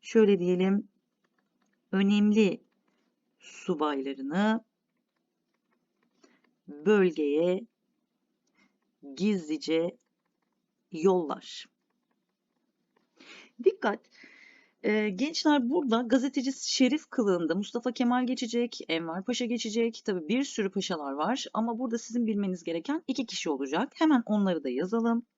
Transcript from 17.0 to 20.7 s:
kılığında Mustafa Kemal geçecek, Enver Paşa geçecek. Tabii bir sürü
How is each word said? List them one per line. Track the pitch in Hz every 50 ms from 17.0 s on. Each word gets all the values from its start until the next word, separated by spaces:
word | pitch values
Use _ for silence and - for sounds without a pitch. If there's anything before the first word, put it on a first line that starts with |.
| - _
kılığında | - - 220 202 185 175 165 151 165
Mustafa | 190 208 - - 240 - 254
Kemal | 233 - 254 240 247 254 254
geçecek, | 240 254 240 254 226 233 240 240 240 - - - -
Enver | 165 165 165 165 165 185 190
Paşa | - 247 - 247
geçecek. | 220 247 226 - 226 208 233 233 233 226 - _
Tabii | - 196 180 156 151
bir | 220 254 277
sürü | 269 - - 202 196